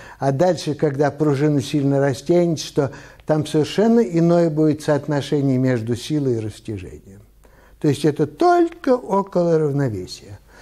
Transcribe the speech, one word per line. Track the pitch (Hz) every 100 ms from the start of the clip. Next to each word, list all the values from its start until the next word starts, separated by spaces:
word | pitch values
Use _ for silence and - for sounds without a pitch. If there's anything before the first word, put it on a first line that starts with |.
| - -
А | 135
дальше, | 135 180 160 156
когда | 143 156 135 147
пружина | 143 151 135 151 147
сильно | - 151 139 139
растянется, | 139 131 - 175 175 151 -
что | - 135 - - - -
там | 156 -
совершенно | 156 143 - 226 233
иное | 214 165 170 170 170
будет | 151 156 139
соотношение | - 147 - 143 - 151 139 127
между | 131 123 110 117
силой | - 151 135 113
и |
растяжением. | 110 - - 101 85 76 - 101 - _ - - - -
То | 151
есть | 139 156
это | 143 147
только | - 349 349 339 - - 247
около | - 196 196 180 170 160
равновесия. | 151 139 135 101 90 - 101 101 _ -